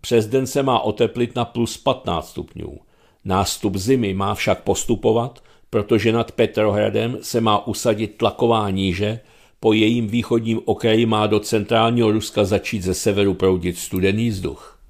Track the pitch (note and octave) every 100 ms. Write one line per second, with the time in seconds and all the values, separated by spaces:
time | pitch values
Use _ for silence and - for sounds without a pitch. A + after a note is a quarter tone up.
0 | - A#2+ G#2+ C3 C3 C#3+ C3+ A#2 - -
1 | A#2 - A#2 - A#2 - A#2 - - C3
2 | - E2+ - - - - D2 - _ _
3 | _ _ G2 F#2+ F#2+ - G#2+ F#2+ G2 C3
4 | G#2 F#2+ G2 G#2 - F#2 - G2 - A2
5 | - A2+ B2 - _ _ _ A2 G2+ A2+
6 | A2+ A2+ A2+ - A2 - G#2+ G#2 G#2 G#2+
7 | A#2 B2+ - A#2+ A2 G#2 - G2+ B2 G#2+
8 | G#2+ - A2+ - A#2+ A2+ G2+ F#2+ F#2+ F2
9 | G#2 A#2 - _ _ _ A2+ A2 G#2+ A#2+
10 | A2 A#2+ G#2+ A#2 A2+ A2+ - G#2 A#2 A2
11 | A2+ G#2+ G#2+ G#2 - A2+ G2+ A2+ A2+ A#2+
12 | A2 A2 G#2+ - G2+ G2+ - A2 F2+ F2+
13 | A2+ G2 G2 F2+ F#2+ F#2 F2 F2 - F#2+
14 | F#2+ G#2+ A#2 F#2+ E2+ - - -